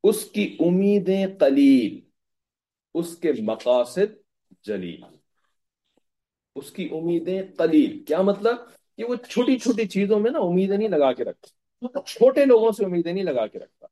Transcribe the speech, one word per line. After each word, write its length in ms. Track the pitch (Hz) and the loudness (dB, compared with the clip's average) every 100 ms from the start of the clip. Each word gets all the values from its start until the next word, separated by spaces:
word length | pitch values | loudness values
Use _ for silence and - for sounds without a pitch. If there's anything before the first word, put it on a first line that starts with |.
उसकी 540 | 202 208 - 208 196 - | 2 0 -6 -6 -6 0
उम्मीदें 760 | 165 180 196 202 185 190 190 196 | 0 2 2 2 0 -2 -4 0
कलील, 640 | 139 139 139 131 104 - _ _ _ _ _ _ _ _ _ 165 | 2 4 6 4 2 -8 _ _ _ _ _ _ _ _ _ -8
उसके 380 | 170 - 165 123 | -8 -6 -4 -2
मकासद 760 | 107 113 123 123 120 180 214 - _ _ _ _ 104 | -4 -4 0 0 0 -2 -4 -4 _ _ _ _ -10
जलील। 400 | 101 90 80 - _ _ _ _ _ _ _ _ _ _ _ _ _ _ 135 | -8 -8 -14 -20 _ _ _ _ _ _ _ _ _ _ _ _ _ _ -18
उसकी 340 | 135 - 180 | -16 -12 -10
उम्मीदें 640 | 160 165 170 180 190 190 | -8 -4 -4 -4 -8 -8
कलील, 500 | - 165 156 131 104 - | -4 2 4 2 -4 -4
क्या 160 | 156 | 0
मतलब? 480 | 196 196 214 240 - _ _ - | 0 0 -2 -2 -10 _ _ -12
कि 60 | |
वो 120 | 233 240 | -8 -8
छोटी 400 | - 208 175 262 | -4 -2 0 0
छोटी 280 | 233 226 214 | 0 -2 -2
चीजों 340 | 190 202 214 | -2 0 2
में 120 | 220 | 0
ना 80 | 311 | -2
उम्मीदें 380 | 185 180 190 202 | 0 0 0 0
नहीं 120 | 220 | 0
लगा 240 | 160 135 | 2 2
के 100 | 120 | 0
रखता, 760 | 110 - - _ _ _ 247 277 | -8 -10 -20 _ _ _ -12 -10
छोटे 440 | - - 247 269 277 | -12 4 4 6 6
लोगों 260 | 233 226 | 6 4
से 140 | 208 196 | 0 -2
उम्मीदें 280 | 175 170 | -2 -2
नहीं 100 | 185 | -4
लगा 240 | 185 127 110 | -2 -2 -4
के 120 | - | -8
रखता। 280 | - _ - | -18 _ -20